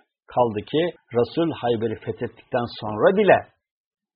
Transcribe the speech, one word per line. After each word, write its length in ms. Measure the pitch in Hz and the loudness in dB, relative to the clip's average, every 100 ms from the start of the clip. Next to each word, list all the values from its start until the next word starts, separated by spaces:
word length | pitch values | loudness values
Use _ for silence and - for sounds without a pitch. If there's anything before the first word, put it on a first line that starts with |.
| _ _ - | _ _ -6
Kaldı 320 | 131 120 104 101 | -2 0 -2 -4
ki 100 | 147 175 - _ 113 | -2 -2 -6 _ -2
Resul 340 | 120 - 165 120 | 0 0 -2 -2
Hayber'i 340 | 120 117 113 107 | -2 -2 -2 -6
fethettikten 720 | - - 117 - - 123 120 - | -10 -10 -10 -12 -6 -4 -4 -8
sonra 360 | 107 107 165 190 | -8 0 2 4
bile 200 | 190 113 - _ _ _ _ _ _ | 4 4 2 _ _ _ _ _ _